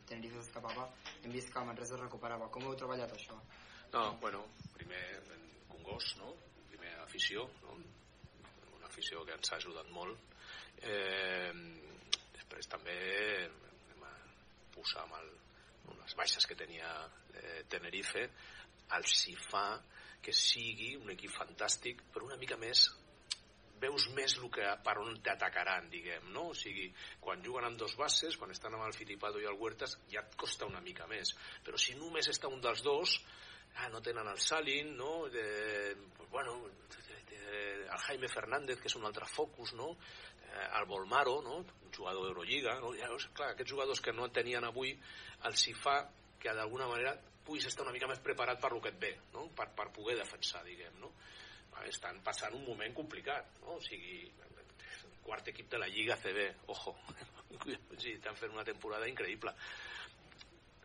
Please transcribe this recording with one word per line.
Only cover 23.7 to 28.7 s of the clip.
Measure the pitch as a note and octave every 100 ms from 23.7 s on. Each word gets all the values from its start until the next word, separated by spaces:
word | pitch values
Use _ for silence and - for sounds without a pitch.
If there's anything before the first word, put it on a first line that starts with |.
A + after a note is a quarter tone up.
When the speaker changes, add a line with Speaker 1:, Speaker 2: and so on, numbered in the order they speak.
| -
Speaker 2:
veus | C3 C#3+ -
més | C3+ C3+ C3
lo | B2
que, | A#2 G2+ G#2
per | - G#2
on | A2+ A2+
t'atacaran, | G#2+ G2 F#2 - G2 F2+ E2+
diguem, | F2 F2 E2 F2 A#2
no? | E3+
O | -
sigui, | G#2 F#2+ F#2 - - -
quan | F#2+ F2+
juguen | G#2+ B2+
amb | A#2+ A#2
dos | G#2 -
bases, | C#3+ - D#3+ -
quan | F#2+
estan | - A2